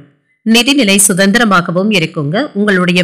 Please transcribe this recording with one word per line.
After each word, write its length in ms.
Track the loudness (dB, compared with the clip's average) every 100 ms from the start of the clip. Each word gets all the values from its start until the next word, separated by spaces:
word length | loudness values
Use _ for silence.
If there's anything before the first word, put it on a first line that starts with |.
| -14 _ _ _ 0
நிதிநிலை 480 | 0 2 0 2 0
சுதந்திரமாகவும் 960 | 0 2 2 2 2 0 0 -2 0
இருக்குங்க. 460 | 0 -2 -4 -4 -4 -4
உங்களுடைய 480 | -4 0 0 0 0